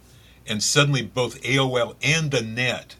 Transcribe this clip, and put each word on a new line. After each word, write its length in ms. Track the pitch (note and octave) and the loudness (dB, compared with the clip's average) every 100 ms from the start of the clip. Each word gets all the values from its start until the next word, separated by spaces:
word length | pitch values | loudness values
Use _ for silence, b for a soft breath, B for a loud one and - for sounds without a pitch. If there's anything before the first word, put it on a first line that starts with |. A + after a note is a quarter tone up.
| B B B B - | B B B B -8
and 160 | G#2+ | -4
suddenly 380 | - D3 C#3+ C#3 | 2 4 4 2
both 420 | G#2+ B2+ A#2+ - | -2 -2 -4 -4
A 160 | A#2 C3+ | -2 2
O 160 | C3+ B2 | 2 2
L 220 | A2 - | 0 -2
and 300 | C3 D#3+ D3+ | 0 0 2
the 100 | C3 | -2
net 540 | A2 A2+ B2 G2 - | -2 -2 -2 -2 -8